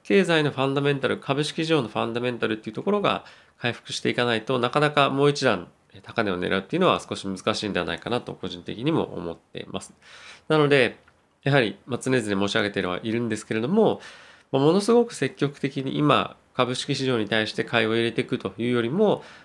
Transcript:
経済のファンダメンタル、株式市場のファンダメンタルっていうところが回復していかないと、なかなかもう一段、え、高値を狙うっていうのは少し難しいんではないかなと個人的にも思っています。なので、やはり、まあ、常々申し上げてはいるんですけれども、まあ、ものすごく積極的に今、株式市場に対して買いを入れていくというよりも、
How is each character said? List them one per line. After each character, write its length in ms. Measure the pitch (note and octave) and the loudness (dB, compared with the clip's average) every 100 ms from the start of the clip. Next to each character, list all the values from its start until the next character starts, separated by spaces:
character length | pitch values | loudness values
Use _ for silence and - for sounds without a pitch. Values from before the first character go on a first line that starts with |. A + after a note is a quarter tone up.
経 220 | - G3+ | 0 2
済 180 | F3 D#3+ | 4 2
の 80 | D3 | 2
フ 80 | - | 0
ァ 80 | C3+ | 0
ン 80 | |
ダ 60 | C#3 | 0
メ 120 | C#3+ | 0
ン 60 | C#3 | 0
タ 80 | A#2 | 0
ル、 120 | G2+ | -2
株 260 | - C#3 | -2 -2
式 200 | D3+ - | -2 -4
市 20 | D#3+ | 0
場 140 | D#3+ | 0
の 60 | A2 | 0
フ 60 | |
ァ 120 | A2 A#2 | -2 -4
ン 80 | |
ダ 60 | A#2 | -2
メ 100 | B2 | -4
ン 100 | A#2 | -2
タ 80 | A2+ | -2
ル 60 | |
っ 20 | A2 | -4
て 120 | - | -6
い 40 | |
う 20 | |
と 80 | A#2 | -6
こ 80 | E3+ | -2
ろ 100 | G#3 | 0
が 240 | E3+ F#2+ - - _ _ | 0 -2 -4 -20 _ _
回 120 | A#2+ | -6
復 200 | A2+ - | -6 -8
し 80 | - | -4
て 80 | - | -2
い 80 | A#2 | 0
か 80 | |
な 100 | A#2+ | 0
い 100 | A2+ | 0
と、 140 | - C3 | 0 0
な 120 | A#2+ | 0
か 100 | C#3+ | 2
な 100 | D3 | 2
か 180 | D3 C3+ | 4 2
も 180 | C3+ C#3+ | 4 2
う 40 | |
一 140 | C#3+ | 2
段、 240 | C3 G2 E2+ _ _ | 2 0 -4 _ _
え、 80 | F#2+ | -20
高 220 | - - | -6 -2
値 80 | G#2 | 0
を 80 | F2+ | 0
狙 180 | F2+ F#2+ | 0 0
う 40 | |
っ 20 | |
て 140 | F#2+ D#3+ | 0 2
い 20 | |
う 40 | |
の 40 | F3+ | 2
は 140 | F#2 | 2
少 160 | - G2+ | -2 -8
し 100 | G2 | -6
難 260 | F#2+ - | -4 -2
し 140 | G#2 G#2+ | -2 -2
い 20 | |
ん 40 | |
で 80 | F#2 | -2
は 40 | |
な 100 | E2 | -4
い 40 | E2+ | -6
か 120 | - | -4
な 100 | A#2+ | -4
と 120 | - | -6
個 140 | - F#2 | -10 -10
人 160 | F2+ | -10
的 220 | E2+ F#2 | -12 -6
に 80 | C3+ | -2
も 200 | D3+ F2 | 0 -2
思 200 | F#2 E2+ | -6 -10
っ 40 | E2 | -10
て 220 | _ - | _ -16
い 80 | - | -12
ま 140 | F#2+ | -12
す。 120 | - - - - - - - | -12 -18 -20 -20 -20 -18 0
な 100 | D#3 | 2
の 120 | C#3+ | 6
で、 320 | C#3+ A#2 - _ _ _ _ | 6 4 0 _ _ _ _
や 100 | C#3 | 2
は 80 | C#3 | 4
り、 200 | A2 G2 | 4 -2
ま 120 | - A#2+ | -8 -6
あ、 40 | |
常 120 | - | 0
々 100 | C3 | 0
申 260 | G#2+ G2 G2+ | 2 0 2
し 40 | |
上 100 | A2 | 2
げ 80 | G#2 | 0
て 100 | G2+ | -2
は 180 | F#2 F2+ | -2 -4
い 80 | A2+ | -4
る 80 | A#2 | -2
ん 100 | A#2+ | -2
で 80 | G#2+ | -4
す 80 | |
け 100 | - | -4
れ 60 | A2 | -4
ど 60 | A#2+ | 0
も、 340 | G#3 F#3+ G2 - - - - _ | 2 2 2 -6 -20 -20 -20 _
ま 80 | C3+ | 2
あ、 20 | |
も 80 | C#3+ | 4
の 100 | F#3 | 4
す 120 | G3+ | 4
ご 120 | A#3 | 4
く 80 | A#3 | 2
積 220 | - C3+ | -2 -6
極 240 | - C#3+ C#3+ | -2 -4 -4
的 200 | C#3 C#3 | -6 -6
に 200 | C3+ C#3 | -4 0
今、 380 | D3 A#2+ F#2 - _ | 2 2 0 -6 _
株 220 | - B2 B2+ | -2 -2 -2
式 180 | - | -4
市 120 | C3+ C3 | -2 0
場 120 | A#2+ | 0
に 80 | G2+ | 0
対 220 | A2+ G#2+ | 0 0
し 40 | |
て 100 | - | -4
買 180 | - A#2+ | -2 0
い 40 | A2 | 2
を 100 | A2+ | 2
入 80 | |
れ 80 | A#2 | 0
て 80 | A2+ | -2
い 40 | |
く 140 | A#2+ B2 | -4 -4
と 140 | G2 - | -6 -4
い 100 | A#2 | -2
う 20 | |
よ 140 | B2 | 0
り 60 | A2+ | 0
も、 360 | D#3+ G#3+ D3 - - | 2 2 2 -4 -20